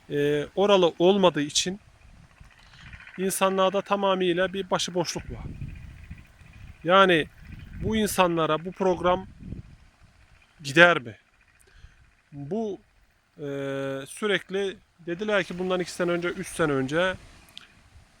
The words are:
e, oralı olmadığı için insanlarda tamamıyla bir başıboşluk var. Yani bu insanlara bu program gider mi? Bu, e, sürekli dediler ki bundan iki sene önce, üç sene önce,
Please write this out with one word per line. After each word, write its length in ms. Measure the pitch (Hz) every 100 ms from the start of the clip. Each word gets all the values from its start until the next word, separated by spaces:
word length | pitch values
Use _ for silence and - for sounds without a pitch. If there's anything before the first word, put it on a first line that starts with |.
| -
e, 380 | 147 147 147 - 185
oralı 380 | 202 196 170 -
olmadığı 420 | 175 202 180 147
için 380 | 143 - 185 196 _ _ - - - - - _ - - - - - -
insanlarda 640 | 190 - 190 190 190 196
tamamıyla 720 | - 202 196 185 185 170 185
bir 160 | 190 185
başıboşluk 600 | 180 - 175 165 - -
var. 120 | 110 - - - - - - - - - - - - - -
Yani 440 | 160 190 180 165 - - - - - -
bu 120 | 185 220
insanlara 680 | 208 - 180 165 156 156 180
bu 60 |
program 560 | - 185 165 175 185 190 - - - - - - _ - _ _ _ _ -
gider 360 | 143 147 175 156
mi? 160 | 120 101 _ _ _ _ _ - - _ _ _ _
Bu, 480 | 143 143 214 214 185 _ _ _ _ _ -
e, 80 | 143 139 139 135 135 135 139
sürekli 680 | - 214 185 - 190 196 - _ _ 170
dediler 380 | 175 214 202
ki 160 | - 180
bundan 200 | 185 185
iki 120 | 175
sene 200 | - 175
önce, 160 | 175 175
üç 200 | 190 165
sene 240 | - 156
önce, 440 | 135 131 160 185 185 - - - - - _ _ - - _